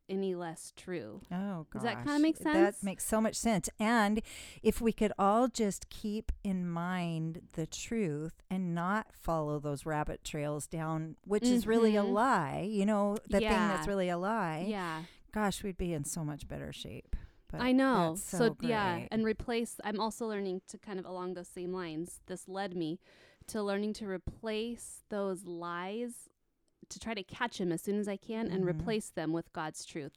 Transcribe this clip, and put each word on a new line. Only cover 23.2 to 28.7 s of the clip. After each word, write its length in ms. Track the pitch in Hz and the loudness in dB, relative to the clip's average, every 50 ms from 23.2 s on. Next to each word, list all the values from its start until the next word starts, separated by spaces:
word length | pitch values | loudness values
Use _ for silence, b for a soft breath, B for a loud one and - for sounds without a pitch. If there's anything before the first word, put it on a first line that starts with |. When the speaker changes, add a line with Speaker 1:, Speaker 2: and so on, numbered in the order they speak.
| b b b b - - | b b b b -14 -8
Speaker 1:
to 140 | - 220 202 | -4 -2 -2
learning 300 | 202 196 202 208 214 208 | 0 0 0 0 -2 -2
to 140 | - 220 196 | -4 -4 -6
replace 960 | 185 175 - - - - - 220 214 214 226 233 233 - - - - - - _ | -6 -4 -6 -8 -10 -6 -6 -4 -2 -2 -2 -4 -6 -8 -12 -14 -16 -18 -10 _
those 360 | 214 202 202 196 185 170 202 | -2 0 0 0 -2 -2 -6
lies, 840 | 175 175 170 170 175 170 175 180 190 208 233 240 240 240 - - - _ _ _ _ _ _ _ _ _ _ - - | -8 -8 -8 -6 -6 -4 -4 -4 -4 -4 -4 -4 -6 -6 -12 -16 -20 _ _ _ _ _ _ _ _ _ _ -18 -16
to 100 | - 196 | -14 -10
try 160 | - 226 226 | -6 -4 -4
to 80 | 208 185 | -4 -6
catch 380 | - - - 247 233 - - | -8 -4 -4 -4 -4 -2 -2
'em 100 | 190 175 | -2 0
as 100 | 165 175 - | -2 -2 -2
soon 180 | 208 202 208 | -2 -2 0
as 80 | 202 202 | 0 -2
I 80 | 196 | -4
can 320 | 202 - - 220 220 226 - | -6 -8 -6 -6 -4 -2 -2
and 160 | 190 185 175 | 0 0 0
Speaker 2:
Mm-hmm. 160 | 180 | 0